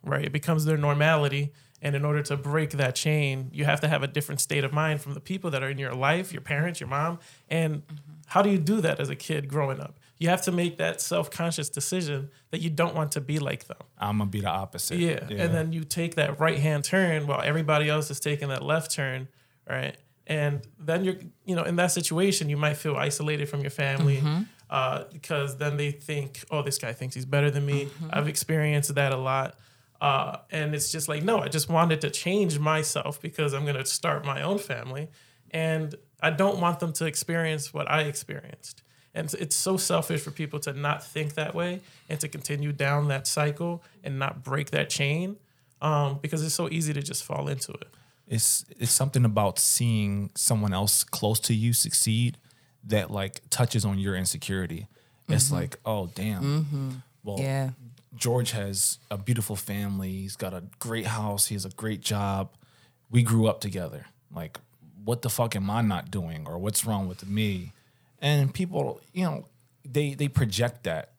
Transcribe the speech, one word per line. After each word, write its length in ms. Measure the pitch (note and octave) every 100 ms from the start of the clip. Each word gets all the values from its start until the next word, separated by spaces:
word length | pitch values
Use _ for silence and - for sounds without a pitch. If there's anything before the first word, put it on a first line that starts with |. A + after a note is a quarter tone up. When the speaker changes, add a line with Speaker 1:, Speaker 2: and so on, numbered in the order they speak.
Speaker 1:
right? 200 | - C#3 D3
It 60 |
becomes 320 | D3 D#3 D#3+
their 120 | D3+ D#3
normality. 720 | D3 C#3+ D3+ D#3+ D3 C#3 C#3+ - _ _
And 140 | D3 C#3
in 80 |
order 180 | D3 D3
to 120 | D3 C#3+
break 340 | C#3 D3+ D3+
that 220 | D3 C3+
chain, 560 | B2+ D#3+ D3+ C#3 C3+ C3
you 120 | D3
have 160 | D3 C#3+
to 80 | D3+
have 140 | D3
a 40 | C3+
different 340 | D3 D3 C#3+
state 240 | - D3
of 80 | C#3
mind 280 | D3+ D#3 D3
from 140 | C#3+
the 60 | C#3
people 300 | - F#3+ F3+
that 120 | C#3
are 80 | C3+
in 80 | C3+
your 160 | C3+
life, 380 | B2+ C3+ E3+ F3+
your 100 | E3+
parents, 360 | C#3 C#3+ E3+ E3
your 80 | C3+
mom. 300 | C#3 D#3+ E3+ - - _
And 340 | E3 D#3+ D3 -
Speaker 2:
Mm-hmm. 80 | D3+ - - -
Speaker 1:
how 160 | F#3
do 80 | G3+
you 80 | G3
do 220 | D#3 A3
that 180 | E3 C#3
as 80 | C#3
a 80 | C#3+
kid 320 | - D3+ C#3
growing 320 | C#3+ C#3 C3+
up? 180 | C#3+ - _ _
You 100 | E3
have 140 | F#3
to 100 | F#3
make 240 | F3 F3 E3+
that 240 | D#3+ E3
self-conscious 720 | - F3 - - E3+ D#3+ C#3+
decision 600 | - - F#3 D#3+ C#3+ C#3 - _
that 100 | D#3+
you 80 | E3
don't 260 | D3+ E3+
want 180 | D#3 D3+
to 80 | D3+
be 160 | C3+ D3+
like 260 | C#3+ - -
them. 120 | - - _
Speaker 3:
I'm 200 | G#2 G#2+
gonna 100 | G2+
be 120 | G2+
the 60 | G2
opposite. 480 | E2+ G2 F2 - F3
Speaker 1:
Yeah. 280 | E3+ D#3 -
Speaker 3:
Yeah. 120 | G#3
Speaker 1:
And 100 | E3+
then 180 | E3 D#3+
you 100 | E3
take 320 | D#3 - E3+ E3+
that 220 | D3 D3
right-hand 460 | D#3+ D#3 D3+ D3
turn 420 | C#3+ F#3+ F#3 D#3 C#3+
while 140 | C#3
everybody 460 | - D#3 D#3 D3+ D3+
else 220 | D3+ D3+
is 100 | C3+
taking 280 | D3+ C#3+ C#3+
that 140 | C3
left 280 | C#3 D#3+ D#3
turn, 360 | - C#3 C3 C3 _ _ _ -
right? 280 | C3 C3 - _ _ -
And 340 | D#3 D3 C#3+ - -
then 260 | D#3 E3
you're, 120 | F#3 F#3 - _ -
you 100 | F3
know, 60 |
in 120 | E3 F3
that 140 | F3+
situation, 580 | F3+ E3+ E3 G3 F#3+ D#3
you 80 | D3
might 180 | D3+ D3
feel 200 | D#3 C3+
isolated 520 | C#3+ C#3+ D3+ D3 C#3+
from 140 | C#3+
your 80 | C#3
family, 480 | - C#3 C3+ D3+ C#3
Speaker 2:
Mm-hmm. 240 | D3 D#3+ A3 - -
Speaker 1:
uh, 360 | C#3 C3 C#3 -
because 460 | D#3 - D3+ C#3 C3
then 220 | D3 C#3+
they 120 | D3
think, 540 | C#3+ - D3 C3+ - -
"Oh, 100 | D#3
this 140 | D3 C#3
guy 140 | A#2+
thinks 220 | A#2 C3
he's 100 | B2+
better 260 | B2+ C#3+ D3
than 140 | C#3
me." 220 | C#3+ C#3 C#3+
Speaker 2:
Mm-hmm. 220 | D3 D#3+
Speaker 1:
I've 160 | - D3
experienced 680 | D3 - D#3+ D3+ D3 C#3+
that 180 | C#3+ C#3
a 40 | C3
lot. 400 | C3 C3+ C3+ - - _ _ _
Uh, 380 | C#3+ C3+ - - -
and 240 | D#3 D3+
it's 180 | D3+ D3
just 160 | D#3+ D3+
like, 140 | D3+
no, 180 | F3 A3
I 80 | C#3
just 200 | D#3 C#3+
wanted 320 | E3 E3+ D#3+
to 80 | F#3
change 480 | - - G3 F#3+ D3
myself 600 | D3+ D#3 D#3 - - C#3+
because 320 | - - D3
I'm 100 | C#3 D3
gonna 180 | C3+ C3+
start 380 | - E3+ D3
my 180 | C#3+ C#3
own 160 | D3 G3+
family. 500 | - B2 B2 C3 D#3 - _ _ _
And 440 | E3 D#3+ D#3+ D#3 - _ _
I 80 | D#3+
don't 300 | D3+ G3 F#3+
want 200 | F3 E3+
them 120 | E3+
to 120 | D3+ E3
experience 640 | D3 - E3+ D#3+ D#3 C#3+
what 160 | D3+ -
I 120 | D#3
experienced. 800 | D3+ C#3+ - - - - - - _ _ _
And 100 | -
it's, 100 | D#3
it's 220 | - D#3 -
so 200 | - F#3+
selfish 440 | - E3+ D#3 D#3+
for 100 | D3+
people 300 | D3 D3+ D3+
to 120 | C#3+
not 300 | C3+ D3 D3
think 300 | - - D3+
that 200 | D3+ D3+
way 260 | E3 F3 F3+ - - _
and 120 | D3+
to 80 | D#3
continue 420 | D3 - D3 D3
down 360 | C#3+ C#3+ C#3+ D3
that 180 | C3+ -
cycle 560 | - D3 D3 E3+ E3+ - -
and 140 | - C3+
not 260 | C3+ C3+
break 260 | C3 C3+ C#3
that 180 | D3 D3
chain, 480 | - C#3 D3+ F#3 G#3 _ _ _ _
um, 360 | D3+ D3+ C#3+ C#3
because 220 | C#3+ D#3+
it's 100 | D#3
so 140 | - E3
easy 220 | D#3+ D#3
to 100 | C#3+
just 220 | C#3+ -
fall 240 | - - C#3+
into 240 | C3+ -
it. 160 | - - - _ _ -
Speaker 3:
It's, 360 | A2+ - - - -
it's 140 | A#2+
something 320 | - C3+ C3+
about 340 | A#2 G#2+ G2+ -
seeing 720 | - - A#2+ A2 G#2 G2+ G2+ -
someone 360 | - A2+ G#2
else 300 | F#2+ G2+ -
close 380 | - - G#2 A2
to 140 | -
you 180 | A2+ A#2
succeed 680 | A#2 A2 - - A2 A#2+ - _ _ _ _
that, 260 | - G#2+ F2+
like, 300 | G2+ G2 - -
touches 340 | - A#2+ A#2
on 140 | G2+ G2
your 160 | G2
insecurity. 720 | F#2 F2+ - - F#2+ F2 E2 G#2+ _ _ _ -
It's 180 | D3+ C3+
Speaker 2:
Mm-hmm. 80 |
Speaker 3:
like, 220 | C#3+ F2 -
"Oh, 260 | - G#2+ F2+
damn. 280 | F2+ G#2 G2+
Speaker 2:
Mm-hmm. 480 | C#3 D3 D3 D3 C3+ C3 B2+ _
Speaker 3:
Well, 160 | - G2+
Speaker 2:
Yeah. 300 | C3+ C3+ C3+ B2+ A#2+ - _
Speaker 3:
George 360 | A2+ A#2+ B2 A#2+
has 460 | A2+ G2+ F#2+ - - _
a 60 | G2+
beautiful 380 | G2 A#2+ G#2 G2+
family. 540 | - G2+ G2+ G2 F#2+
He's 260 | F#2+ G2 -
got 160 | G2
a 100 | F2+ F2 -
great 280 | A#2+ A2+ A2
house. 400 | A2 G#2+ G2+ -
He 80 |
has 100 | G2+
a 60 | F#2+
great 300 | F2+ A2 G#2
job. 500 | - G#2 G2+ F#2+ F#2+ _ _ _ _ _ _
We 120 | A#2+
grew 240 | A#2 A2+ A2
up 140 | -
together. 460 | G#2 F#2+ E2 C#2+ - _ _
Like, 240 | - D#2+ - _ _ - F#2
what 180 | G#2 A#2+
the 80 | A#2+
fuck 260 | - A#2 G#2+
am 140 | G2
I 100 | A2
not 300 | A2+ F#2 -
doing? 360 | G2 E2 D#2 D2+
Or 120 | E2+
what's 260 | G2 G2+
wrong 240 | - G#2 F#2+
with 180 | F2+ F#2+
me?" 460 | G#2 G#2+ F#2+ F2+ - _ _ _ _
And 300 | C#3 D3 C3+
people, 480 | - F3+ F#3 C3+ - -
you 100 | F3+
know, 220 | F3+ D3+ - _ _ _
they, 300 | C#3+ B2+ D3
they 160 | C#3 C#3+
project 540 | - A#2 G2 A#2+ -
that 280 | - D#2+ -